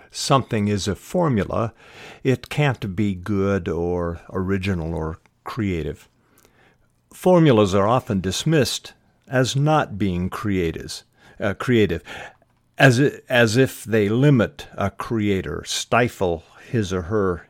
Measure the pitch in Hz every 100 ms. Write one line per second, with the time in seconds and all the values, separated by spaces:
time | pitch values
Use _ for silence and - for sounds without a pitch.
0 | - - - 135 - 113 104 101 101 90
1 | - 185 165 110 87 95 113 - - -
2 | - - 135 123 - - 147 117 107 87
3 | 104 90 90 98 98 98 87 82 87 87
4 | 85 82 - 95 92 98 95 87 80 82
5 | 80 80 _ _ - - 101 85 73 71
6 | _ _ _ _ _ _ _ _ _ _
7 | _ - 185 180 156 110 101 98 101 131
8 | - 98 92 92 156 156 117 - - -
9 | _ _ - 131 127 135 147 151 - 98
10 | 101 87 90 - 104 95 82 - - -
11 | - _ - - 101 92 - 117 98 82
12 | - - - - _ _ _ - 135 120
13 | 139 - - 123 117 117 131 - - 110
14 | 101 117 147 131 85 - - - 98 -
15 | - 117 104 95 76 80 - - - 117
16 | 120 - 92 82 - - - 120 92 92
17 | 85 110 95 85